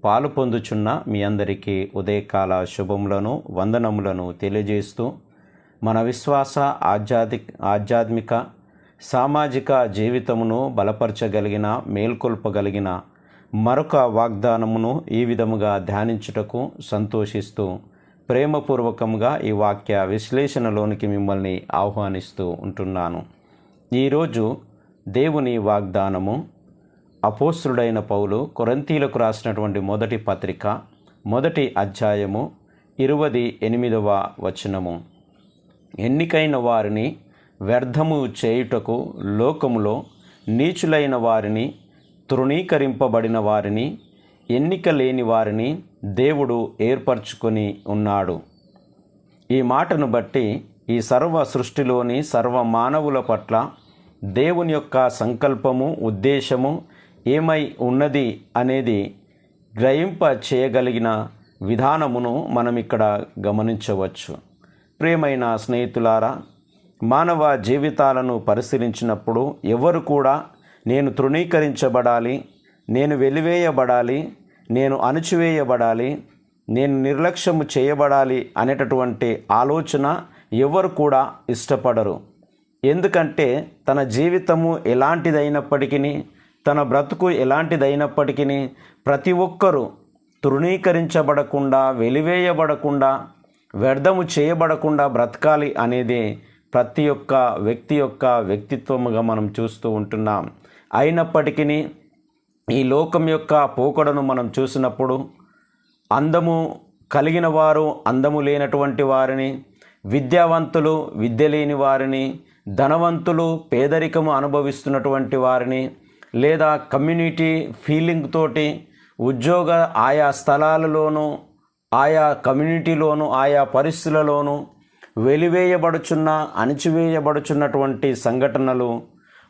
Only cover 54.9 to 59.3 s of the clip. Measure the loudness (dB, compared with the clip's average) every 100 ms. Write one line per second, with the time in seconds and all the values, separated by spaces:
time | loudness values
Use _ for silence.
54.9 | 0 0 0 -4 0 -2 0 0 0 -2
55.9 | -2 -4 0 0 0 2 2 2 -2 -8
56.9 | -20 _ _ 0 2 2 0 -2 -4 0
57.9 | 2 2 2 -2 -4 -6 -2 0 0 0
58.9 | 0 -2 -10 _